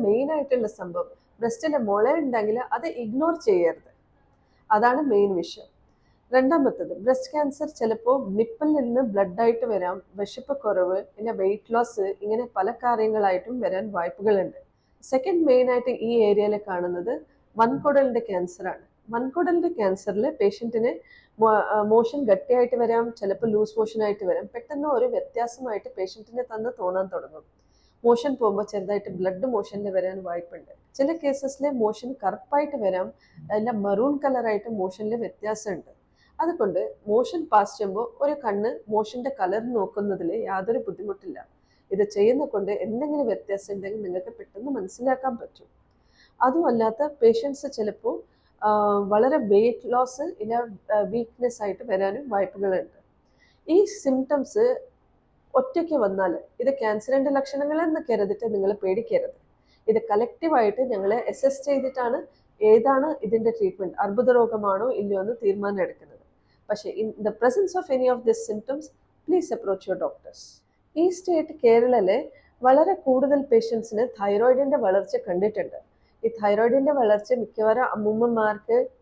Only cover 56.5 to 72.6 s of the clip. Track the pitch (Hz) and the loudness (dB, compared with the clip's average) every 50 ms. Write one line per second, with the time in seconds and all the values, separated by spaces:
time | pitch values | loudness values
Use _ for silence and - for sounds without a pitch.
56.5 | _ - 240 269 269 277 220 220 214 214 - - 262 277 269 294 277 269 269 - | _ -4 -2 -2 0 0 0 -2 -2 -2 -2 0 0 2 2 2 2 0 -2 -2
57.5 | - 277 285 294 302 320 339 320 311 320 - - 226 202 202 190 202 - 233 226 | -4 -4 -2 -2 0 0 0 0 -2 -2 -2 -2 0 0 0 -2 -2 -4 -4 -4
58.5 | 208 196 196 196 208 202 196 190 190 - 156 - 208 175 - - - _ _ _ | -2 0 0 0 0 0 0 -2 -2 -2 -2 0 0 0 0 -2 -10 _ _ _
59.5 | _ _ _ _ _ _ - - 214 226 226 - 208 208 240 240 - - 330 330 | _ _ _ _ _ _ 0 0 0 0 0 0 0 0 0 -2 -4 -4 -2 0
60.5 | 311 254 220 208 208 247 262 247 233 196 196 196 214 240 - - 202 - - 277 | 2 4 4 2 2 0 -2 -2 -2 -2 0 0 0 0 -2 -4 -4 0 0 0
61.5 | 277 269 - 285 277 269 247 262 262 254 247 233 247 330 349 - _ _ _ _ | 0 0 -2 -2 0 0 0 -4 -4 -4 -2 -2 -2 -4 -6 -8 _ _ _ _
62.5 | _ - 208 214 220 233 220 269 269 269 277 311 285 - - 214 226 226 220 226 | _ 2 6 8 8 8 6 4 2 2 2 0 -2 -4 -4 -2 0 0 0 0
63.5 | 226 - 208 185 185 - 190 170 151 - 202 202 202 233 240 254 247 240 233 226 | 0 0 0 -2 -2 -2 -8 -6 -4 -4 -4 -2 0 0 4 4 4 4 4 2
64.5 | 226 214 208 202 190 190 220 262 254 - 208 202 196 190 190 214 240 233 226 196 | 0 -2 0 0 0 0 0 -2 -2 -2 -2 -2 -2 -2 -2 -4 -4 -2 -2 -2
65.5 | 196 208 202 202 202 196 175 - - - - - - - _ _ _ _ _ _ | 0 0 -2 -4 -2 -2 -2 -4 -6 -10 -20 -20 -20 -20 _ _ _ _ _ _
66.5 | _ _ _ - 208 208 - - - 190 220 220 - - 208 214 214 - 233 254 | _ _ _ -6 -6 -6 -6 -8 -6 -6 -6 -6 -6 -4 -4 -4 -2 0 0 0
67.5 | 254 403 392 - - 370 349 - 269 254 254 254 247 240 226 226 226 226 - - | 2 2 0 0 -2 -4 -4 -2 0 2 2 2 0 2 2 0 0 0 -2 -8
68.5 | 208 214 - - 277 302 311 - _ _ _ _ _ _ _ - 330 359 - - | -8 -8 -6 -8 -8 -8 -10 -14 _ _ _ _ _ _ _ 0 0 0 0 -2
69.5 | 233 - - 196 190 190 - 202 185 - 175 135 - - - - - - - - | -6 -6 -4 -4 -4 -4 -4 -6 -4 -4 -4 -6 -6 -8 -20 -20 -20 -20 -20 -20
70.5 | - _ _ _ _ _ _ _ - 311 339 370 359 - - 370 349 311 311 311 | -20 _ _ _ _ _ _ _ -2 0 2 2 0 -2 -2 -2 0 0 -2 -4
71.5 | - - - 233 226 233 247 254 247 226 190 180 202 262 - - - - _ _ | -2 2 4 6 6 6 6 4 4 4 4 4 2 0 -2 -6 -12 -20 _ _
72.5 | _ - | _ 0